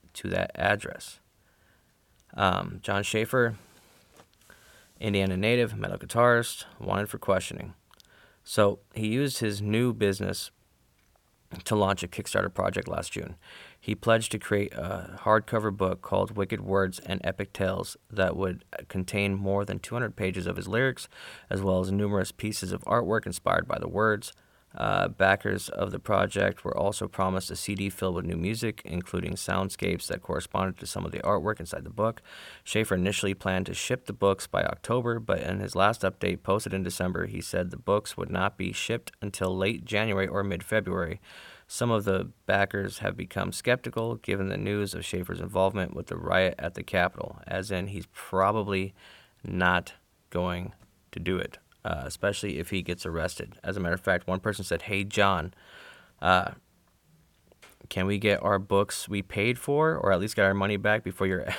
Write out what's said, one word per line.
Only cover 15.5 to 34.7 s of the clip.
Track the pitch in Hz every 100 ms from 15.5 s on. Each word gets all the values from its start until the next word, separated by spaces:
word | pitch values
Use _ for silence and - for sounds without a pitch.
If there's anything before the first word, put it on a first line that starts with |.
| 117 107 95
book | 95 90
called | - 95 95 104
Wicked | 98 104
Words | 98 95 95 92
and | - 95
Epic | - 95 101
Tales | - 92 92 - - _
that | 104 92 82
would | 95 - - - -
contain | 95 92 101 101 98
more | 98 98
than | 101 95
two | - 120
hundred | 117 -
pages | 95 95 87
of | 92
his | 92
lyrics, | 113 131 127 - - - - -
as | 98
well | 98 92
as | 92
numerous | 98 104 101 92
pieces | - 104 104 92
of | 92 -
artwork | 117 90 110 -
inspired | 90 - - -
by | -
the | 82
words. | 87 110 104 - - _ _ _ -
Uh, | - 50 50
backers | - 95 98 104 98 -
of | - 98
the | 92
project | - 98 98 101 98 -
were | - -
also | 98 - -
promised | - 95 92 -
a | 87
C | -
D | 98 98
filled | - 95 87
with | 92
new | 87
music, | 90 113 117 104 -
including | 87 87 92 85
soundscapes | 95 - 95 98 - 92 87 -
that | -
corresponded | - 76 - 95 95 90
to | 85
some | 98 85
of |
the | -
artwork | - 101 90 107
inside | 87 -
the | 80
book. | - 110 113 - - - -
Schaefer | - 104 110
initially | 92 92 98 98
planned | 98 98 92 92
to |
ship | 90 - 127 -
the |
books | 107 101 95 -
by | -
October, | 50